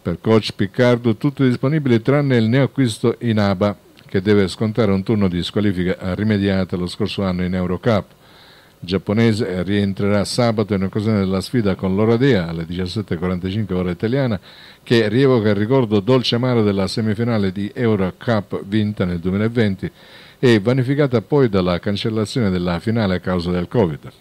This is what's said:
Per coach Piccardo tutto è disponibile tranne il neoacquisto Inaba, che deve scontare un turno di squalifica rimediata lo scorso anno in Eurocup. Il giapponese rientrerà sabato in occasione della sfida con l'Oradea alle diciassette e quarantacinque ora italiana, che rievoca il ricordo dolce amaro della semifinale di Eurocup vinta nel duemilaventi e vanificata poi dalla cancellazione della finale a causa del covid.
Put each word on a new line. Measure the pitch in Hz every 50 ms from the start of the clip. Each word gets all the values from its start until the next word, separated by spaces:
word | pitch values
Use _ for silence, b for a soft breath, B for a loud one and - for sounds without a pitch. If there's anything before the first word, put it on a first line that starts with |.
Per | _ - 85 82
coach | _ 110 110 110 104 - -
Piccardo | _ 107 95 - - 123 123 123 117 120 123 110
tutto | 107 - 147 139 - 139
è | 127
disponibile | 123 117 - 135 151 160 143 135 120 113
tranne | 110 - 135 147 147 139 131
il | 120 113
neoacquisto | 110 117 135 139 123 - - 135 120 107 - - 120 110 -
Inaba, | - 120 113 107 104 101 98 90 104 104 101 - _ - _ - -
che | - - 104 92
deve | 104 - 208 196 185
scontare | - - 117 110 107 - 117 101 98
un | 95 95
turno | - 117 107 101 95
di | 87 90 85
squalifica | - - 110 104 104 98 87 90 87 92 - - 92 90
rimediata | 87 104 110 107 101 98 98 95 95 95 87 -
lo | 90 90
scorso | 87 - - 110 95 - - 101
anno | 95 90 90 92
in | 90 90
Eurocup. | 92 90 87 90 87 - 127 113 - 80 - - B B B B B B B B B B B B B
Il | -
giapponese | 85 90 95 - - 101 110 117 117 110 101 120 98 90 90 87
rientrerà | 87 101 101 101 98 95 - 101 98 104 104 95
sabato | - - - 123 117 113 107 110 95 104
in | 98 95
occasione | 95 - 110 101 113 110 104
della | 98 92 95 95
sfida | 92 - - 127 110 101 92
con | - - 95 92
l'Oradea | 98 110 110 117 117 127 143 127 98 85
alle | 82 85 82 82
diciassette | 80 90 85 92 90 90 113 104 - 95
e |
quarantacinque | 82 85 90 92 90 85 95 95 107 110 95 92
ora | 90 90 90
italiana, | 90 - - 110 120 139 139 123 110 92 B B B B B B B B B
che | - 127 117 110 107
rievoca | 104 123 139 135 131 123 104 107
il | 104
ricordo | 101 104 107 131 135 127 107 104 104
dolce | 95 98 131 131 113 - -
amaro | 120 123 127 123 120 107
della | 104 101 98 95
semifinale | 95 - - 113 110 107 95 117 117 120 110 101 95
di | 90 98 101 107 -
Eurocup | - 127 113 110 101 95 92 87 - - - 117 107 92 - - 87 -
vinta | 98 98 110 107 104 107 - 101
nel | 90 90 85
duemilaventi | 80 92 92 98 107 113 117 123 113 104 98 92 - 85 B B B B B B B B B B
e | - 127 117 110
vanificata | 95 113 123 139 127 120 143 139 151 139 120 117
poi | 98 - - 147 135 120
dalla | 98 98 90 90 90 85
cancellazione | - 110 101 98 - 117 110 110 110 104 - 135 120 101
della | 92 92 87 90 87 85
finale | - 113 110 117 110 98 92
a | 90
causa | - - 90 90 85 87
del | 90 90 87
covid. | 85 - 127 110 85 73 69 - 67 - _